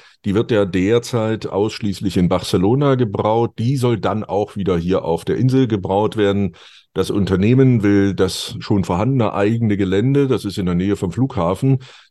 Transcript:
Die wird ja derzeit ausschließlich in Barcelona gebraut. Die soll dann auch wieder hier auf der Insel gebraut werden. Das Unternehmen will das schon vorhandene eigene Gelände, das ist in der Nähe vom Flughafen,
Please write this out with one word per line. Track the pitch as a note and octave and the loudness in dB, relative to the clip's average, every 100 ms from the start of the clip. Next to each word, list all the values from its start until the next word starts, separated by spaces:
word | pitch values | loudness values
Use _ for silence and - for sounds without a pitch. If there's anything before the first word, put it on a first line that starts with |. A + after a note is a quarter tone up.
| - _ | -20 _
Die | G#2 | -2
wird | G2 A#2 | 0 2
ja | G#2+ | 2
derzeit | G2 F#2 F#2+ A#2+ A#2+ A#2 A2 A2 - | 2 2 2 0 0 -2 -2 -4 -4
ausschließlich | F#2+ G#2+ - G#2 F#2 G2+ | -2 -2 -2 -6 -4 -2
in | F#2+ F2 | 0 2
Barcelona | F2+ - F#2+ G2 C3+ C#3+ | 0 0 0 2 2 2
gebraut. | C3 A2 G2 G#2 A2+ A#2 - | 2 0 0 0 0 0 -2
Die | A#2 | -2
soll | C#3 B2 A2 | 0 0 0
dann | F#2 G#2+ | -2 -4
auch | - G2 G#2 | -4 -4 -4
wieder | G#2 F#2 F2 | -4 -2 0
hier | F2 F#2 | 0 -2
auf | D2+ E2+ | 0 -4
der | - - | -2 0
Insel | B2+ C3 B2 | 2 2 2
gebraut | G#2+ F2+ G2 G#2+ | 0 -2 0 0
werden. | A2 G2+ G2+ F#2+ - - - _ | 0 0 0 -2 -6 -20 -20 _
Das | F#2 F2+ | -4 -2
Unternehmen | G#2 F2+ F#2 G#2+ C3 C3 A#2 | -2 0 2 4 4 4 4
will | G2+ G2+ G2 | 4 4 2
das | F2 F#2+ - - A#2 | 0 -2 -2 -10 -8
schon | - G2+ | -2 0
vorhandene | F2+ F2+ A#2+ C3+ G#2 | 0 -2 0 0 0
eigene | G2 G#2 A#2 A2 G2+ | 0 0 0 0 0
Gelände, | F#2+ F#2+ B2+ C#3+ C3+ | 0 0 2 2 0
das | G#2 | -2
ist | G#2 G2+ | -4 -4
in | F2+ | -2
der | |
Nähe | F2 G2 | 0 0
vom | G2+ F#2 | -2 -4
Flughafen, | A2+ C3+ F#2+ E2+ G2 C3+ C3+ - - | -2 -2 0 -2 0 0 0 -4 -20